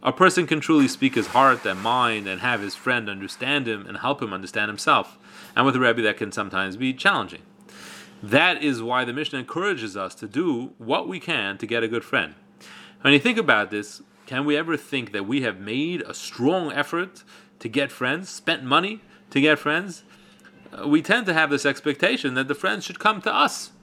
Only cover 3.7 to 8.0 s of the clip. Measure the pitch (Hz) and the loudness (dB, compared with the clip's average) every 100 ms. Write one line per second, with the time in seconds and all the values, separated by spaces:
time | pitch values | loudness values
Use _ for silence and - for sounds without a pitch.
3.7 | 107 95 98 123 143 117 95 95 - 104 | -6 -6 -6 -4 -2 -4 -6 -6 -2 -2
4.7 | 104 - 135 95 - - - - - 131 | -2 2 2 2 -10 -20 -20 -8 2 2
5.7 | 127 127 117 107 104 104 107 101 92 95 | 4 4 4 2 0 -4 -4 -4 -2 -4
6.7 | 95 131 131 190 185 95 - - _ - | -2 -4 0 0 0 -4 -10 -20 _ -20
7.7 | - - - | -20 -20 -20